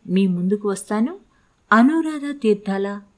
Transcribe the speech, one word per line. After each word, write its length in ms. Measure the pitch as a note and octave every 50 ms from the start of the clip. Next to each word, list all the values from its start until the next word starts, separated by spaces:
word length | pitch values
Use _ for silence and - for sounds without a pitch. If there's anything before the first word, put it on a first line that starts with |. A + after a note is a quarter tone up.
| _
మీ 200 | - F3 F#3+ G3
ముందుకు 420 | F#3+ F3+ F3 F3 F#3+ G3+ G#3 G#3 G#3
వస్తాను 500 | G3 F#3+ - - G#3+ G#3+ A3+ C#4+ F#4 G4+ _ _ _ _ _ _ _ _ _ _
అనురాధ 680 | G#3 A3 A#3+ C4+ D#4 D#4+ D#4+ D#4 D#4 D4 C#4 C#4+ C#4 C#4+
తీర్థాల 580 | - A3 G#3 G3+ - - G3 G3 G3 G3+ G3+ G3+ G3+ _ _